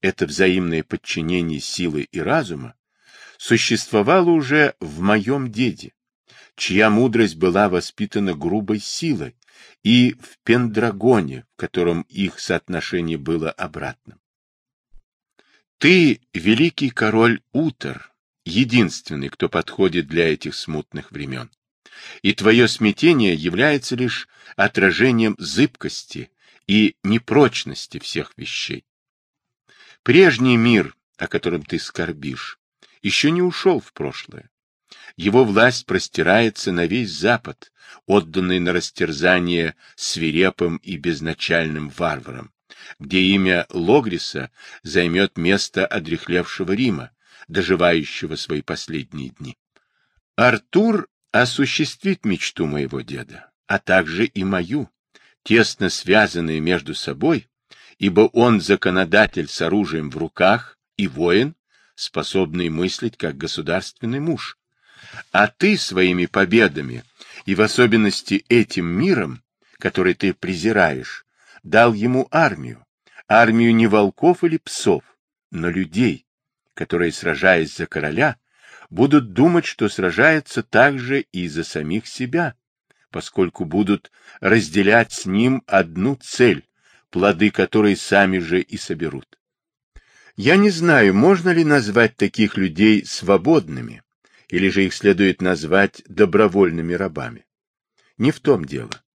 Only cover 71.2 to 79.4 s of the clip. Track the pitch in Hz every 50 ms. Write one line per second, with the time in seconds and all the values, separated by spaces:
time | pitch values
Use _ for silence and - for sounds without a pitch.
71.2 | _ _ _ _ _ _ _ - _ - - 110 117 120 113 101 107 123 127 131
72.2 | 131 - - 160 165 139 98 80 67 60 - - _ _ _ _ _ _ _ -
73.2 | - _ 104 113 117 110 113 113 117 117 117 113 113 110 101 107 104 98 - _
74.2 | - 170 180 - - 170 160 160 _ - - - - - 92 71 _ _ _ _
75.2 | _ _ _ _ _ _ - 85 80 90 85 92 95 80 80 101 127 113 76 65
76.2 | _ _ _ _ _ _ _ _ _ _ _ - 82 - - 87 87 82 78 -
77.2 | - 87 80 71 92 95 92 85 80 73 - - 85 - - 80 73 76 76 92
78.2 | 143 151 110 _ _ _ _ _ _ - - - - _ - 87 123 143 143 147
79.2 | 127 107 90 92